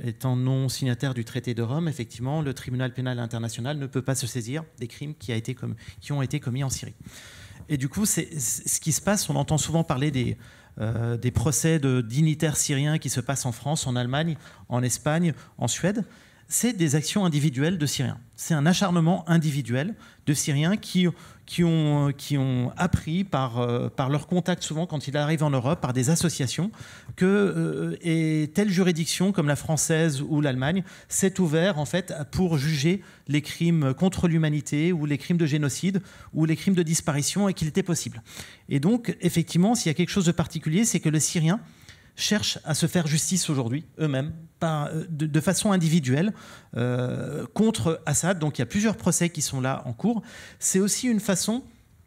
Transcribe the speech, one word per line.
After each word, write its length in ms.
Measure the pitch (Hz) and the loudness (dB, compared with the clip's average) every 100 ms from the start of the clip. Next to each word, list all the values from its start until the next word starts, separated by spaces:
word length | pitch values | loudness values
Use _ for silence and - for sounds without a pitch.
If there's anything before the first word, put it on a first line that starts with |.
étant 320 | 120 110 131 123 | -8 -4 -2 0
non 320 | 127 135 131 | 2 2 0
signataire 460 | - 131 120 139 | 0 -2 0 -2
du 100 | 127 | -2
traité 300 | 113 127 123 | -4 -6 -4
de 80 | 117 | -2
Rome, 260 | 113 143 170 | -2 -2 -2
effectivement, 540 | 123 113 - 127 156 | -4 -8 -8 -4 -2
le 120 | 139 | -2
tribunal 400 | 127 - 123 127 | -6 -6 -4 -4
pénal 240 | 123 127 123 | -4 -4 -4
international 580 | 117 117 117 117 120 151 | -4 -4 -6 -6 -6 -6
ne 100 | 135 | -4
peut 140 | 131 | -4
pas 140 | 123 131 | -2 -2
se 120 | 123 | -4
saisir 380 | 131 110 147 160 - | -6 -6 -8 -10 -12
des 100 | 123 | -12
crimes 280 | - 147 151 | -10 -12 -10
qui 140 | - | -6
a 60 | 113 | -6
été 180 | 113 127 | -4 -8
commis, 200 | 120 113 - - | -8 -10 -14 -14
qui 100 | - | -6
ont 100 | 143 | -4
été 200 | 131 147 | -2 -4
commis 240 | 135 127 135 | -4 -4 -4
en 40 | |
Syrie. 260 | - 110 - - - - - - - - | -6 -8 -16 -20 -20 -20 -20 -20 -16 -6
Et 80 | 147 | -4
du 100 | 139 | -2
coup, 180 | 190 214 | -2 0
c'est, 220 | - - 156 | 0 -2 -4
c'est 300 | 120 - - | -4 -4 -4
ce 140 | - | -4
qui 100 | - | -2
se 80 | - | -2
passe, 300 | - 202 - | 0 0 0
on 80 | 143 | -2
entend 200 | 139 151 | 0 0
souvent 280 | - 160 160 | 2 0 0
parler 260 | 131 147 | 0 0
des, 240 | 131 117 113 - - - - | 0 -2 -4 -8 -20 -16 -6
euh, 340 | 110 113 117 117 | -2 -2 -2 -2
des 160 | 123 | -2
procès 480 | - 156 147 160 160 | 0 2 2 2 4
de 220 | 135 127 | 4 2
dignitaires 560 | 110 131 160 151 160 135 | 2 2 2 2 0 0
syriens 400 | - 135 147 156 | 0 0 2 0
qui 120 | 135 | -2
se 120 | 131 | -4
passent 240 | 123 135 131 | -2 -2 -2
en 80 | |
France, 340 | 113 143 156 - | -4 -2 -2 0
en 80 | 123 | -2
Allemagne, 400 | 123 139 165 147 - - - | 0 0 -2 -4 -10 -20 -4
en 160 | 123 | 0
Espagne, 500 | 123 - 151 160 175 - - - | 0 0 0 2 2 -2 -8 -6
en 120 | 123 | -4
Suède. 340 | - 175 214 180 - - _ - | -2 -2 -2 -4 -10 -20 _ -6
C'est 220 | - 233 | -2 0
des 240 | 202 165 151 | 2 2 2
actions 300 | - 208 185 | 0 0 2
individuelles 520 | 147 151 123 156 185 | 2 2 2 0 0
de 80 | 147 | 0
Syriens. 340 | - 120 107 - - | 0 -2 -4 -12 -10
C'est 160 | - | -2
un 120 | 156 147 | 2 4
acharnement 640 | 180 196 175 160 185 165 | 4 2 4 4 2 2
individuel 680 | 165 156 143 113 123 170 220 - - - | 2 2 0 -2 -2 -2 -6 -14 -6 -2
de 60 | |
Syriens 440 | 147 - 143 160 214 | 0 0 0 2 0
qui, 280 | - 185 175 - - - - | 0 2 2 0 -10 -20 -6
qui 200 | - 175 | 0 2
ont, 480 | 160 151 147 143 139 | 4 4 2 2 -2
qui 200 | - 143 | -2 0
ont 340 | 131 123 123 - | 2 0 -2 0
appris 480 | 180 - - 175 196 | 0 0 0 -2 0
par, 340 | 139 131 117 | 0 0 0
euh, 300 | 120 120 123 | 0 0 -2
par 180 | - 135 | 0 0
leur 200 | 143 - | 0 0
contact, 360 | 180 170 175 | 0 0 -2
souvent 220 | - 156 175 | -2 -4 -4
quand 240 | 151 - | -4 -4
ils 80 | 143 | -2
arrivent 260 | 147 160 | 0 2
en 60 | 151 | 2
Europe, 320 | 135 120 175 | 2 2 0
par 100 | 131 | 0
des 180 | 127 127 | 0 2
associations, 640 | 165 170 - 131 - 190 - - - - - | 2 2 0 -2 -2 -4 -6 -16 -18 -12 0
que, 80 | 185 | 2
euh, 720 | 202 196 165 165 151 165 165 | 4 2 0 -2 -2 -4 -4
et 480 | 170 165 156 156 151 | 0 2 2 0 0
telle 160 | 175 208 | 2 2
juridiction 640 | 175 180 165 170 - 185 | 4 4 2 0 0 0
comme 160 | 196 147 | 2 0
la 80 | 143 | 0
française 640 | - 156 - 160 165 135 | 0 0 2 2 2 0
ou 180 | 147 147 | 0 0
l'Allemagne 460 | 147 127 131 190 170 - - | 2 0 0 0 -4 -10 -8
s'est 280 | - 196 190 | 0 0 2
ouvert 380 | 180 160 185 151 | 2 4 2 2
en 60 | 143 | -2
fait 280 | 180 190 156 143 | -2 -4 -8 -4
pour 260 | - 185 156 | 0 2 2
juger 460 | 143 151 156 196 - - - | 2 2 2 0 -4 -14 -2
les 140 | 147 | -2
crimes 520 | 143 - 170 165 135 | -2 -2 2 2 2
contre 360 | 131 190 - 180 | 2 0 2 2
l'humanité 640 | 160 156 151 - 147 165 | 2 2 0 -2 0 2
ou 120 | 175 147 | 0 0
les 120 | 143 | -2
crimes 180 | - 175 | 0 2
de 100 | 160 | 2
génocide 560 | 151 147 131 180 190 - - - | 2 0 0 0 0 -4 -12 -8
ou 120 | 147 160 | 0 0
les 100 | 156 | 2
crimes 200 | - 180 | 2 2
de 80 | |
disparition 640 | 160 165 - 143 135 185 202 | 2 0 0 0 0 0 0
et 40 | |
qu'il 140 | - 156 | 0 -2
était 160 | 190 | 0
possible. 400 | 185 165 113 113 - - - - - | 0 -2 -4 -10 -14 -16 -18 -16 -2
Et 100 | 139 | 0
donc, 380 | 156 240 - - | 2 2 0 -2
effectivement, 560 | 175 165 160 170 196 240 | 0 2 2 4 4 4
s'il 140 | 165 | 0
y 20 | |
a 40 | 143 | 0
quelque 160 | 175 | 0
chose 160 | - 170 | 2 2
de 40 | |
particulier, 540 | 170 165 160 156 170 233 | 2 0 -4 0 2 2
c'est 160 | 170 | 2
que 80 | 160 | 2
les 100 | 151 | 2
Syriens 400 | - 180 156 220 - - - - - - | 2 2 2 2 -2 -20 -20 -20 -18 -6
cherchent 380 | - 208 - - | 0 0 0 -4
à 100 | - | -2
se 140 | 151 160 | 0 2
faire 180 | 185 156 | 2 2
justice 420 | 151 - 185 - | 2 2 0 0
aujourd'hui, 380 | 135 117 139 - - | 0 0 -2 -6 -4
eux-mêmes, 340 | 156 131 151 - - - | -2 0 -2 -8 -16 -4
par, 280 | 165 156 147 | -2 -2 -4
euh, 180 | 160 185 | -6 -6
de, 200 | 151 156 | -4 0
de 120 | 151 | 2
façon 320 | 196 175 214 | 2 2 2
individuelle, 640 | 190 165 170 123 135 208 - - - - - | 4 4 4 4 2 2 -2 -10 -20 -10 -4
euh, 720 | 123 123 123 120 131 143 - | -2 0 -2 -4 -6 -8 -4
contre 480 | - 220 214 165 165 - | 2 2 2 0 0 0
Assad. 320 | 139 170 190 | 0 0 0
Donc 180 | 151 - | 0 -2
il 40 | |
y 20 | |
a 20 | 123 | -2
plusieurs 320 | 208 220 - | 0 0 0
procès 320 | 180 - 175 | 0 2 0
qui 140 | 156 | -2
sont 180 | - 135 | -4 -2
là 220 | 127 135 131 | -2 -2 -6
en 80 | |
cours. 300 | 113 196 233 - - - - | -2 -2 -2 -6 -14 -20 -8
C'est 220 | - 190 | 0 2
aussi 260 | 202 - 254 | 2 0 0
une 140 | 220 | 0
façon 440 | 202 180 - 240 - - _ - | 2 0 0 -2 -6 -18 _ -20